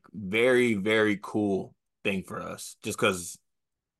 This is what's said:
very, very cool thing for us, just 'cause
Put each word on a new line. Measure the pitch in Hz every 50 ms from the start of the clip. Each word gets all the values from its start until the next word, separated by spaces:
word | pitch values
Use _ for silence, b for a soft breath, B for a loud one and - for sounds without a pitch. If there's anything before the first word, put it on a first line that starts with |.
| _ - -
very, | - 107 92 95 110 117 131 127 123 123 120 113
very | 101 95 107 110 110 107 107 104 95
cool | - - - 110 104 101 98 92 95 - - _ _ _ _ _ -
thing | 107 98 95 87
for | - 90 90
us, | 87 85 85 - - - - - -
just | 113 98 -
'cause | 120 107 95 90 85 85 - - _ _ _ _ _ _ _ _ _ _ _ _